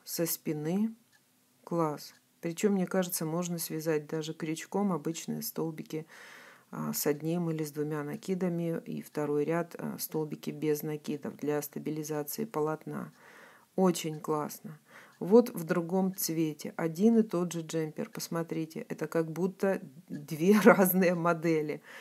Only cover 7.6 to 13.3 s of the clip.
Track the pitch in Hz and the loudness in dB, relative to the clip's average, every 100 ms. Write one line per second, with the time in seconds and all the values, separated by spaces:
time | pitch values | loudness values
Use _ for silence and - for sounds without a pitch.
7.6 | 151 143 151 151 147 151 - 185 185 170 | -4 -4 -4 -4 -4 -8 -4 -2 0 0
8.6 | 170 165 - 151 - - 147 147 147 165 | -2 -4 -6 -10 -6 -4 0 0 2 0
9.6 | 165 - 151 139 - 156 151 151 - 147 | 0 -4 -4 -6 -4 -4 -4 -6 -8 -2
10.6 | 151 147 156 151 - 147 - - 143 147 | 0 0 -2 -6 -6 -6 -8 -6 -2 -2
11.6 | 143 151 143 151 151 151 147 - 147 156 | -4 -8 -6 -6 -4 -4 -4 -6 -4 -2
12.6 | 151 156 - 147 - - - | -2 -2 -6 -8 -10 -14 -20